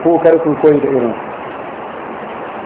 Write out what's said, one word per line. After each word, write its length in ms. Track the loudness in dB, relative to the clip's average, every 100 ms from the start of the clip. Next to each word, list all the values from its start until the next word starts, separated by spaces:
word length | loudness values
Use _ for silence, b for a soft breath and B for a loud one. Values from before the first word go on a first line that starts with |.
"Ku 160 | 2 4
kar 160 | 4 4
ku 160 | 2 4
koyi 200 | 4 6
da 80 | 4
irin." 260 | 2 0 -2 -10 -12 -12 -12 -12 -12 -12 -12 -12 -12 -12 -12 -12 -12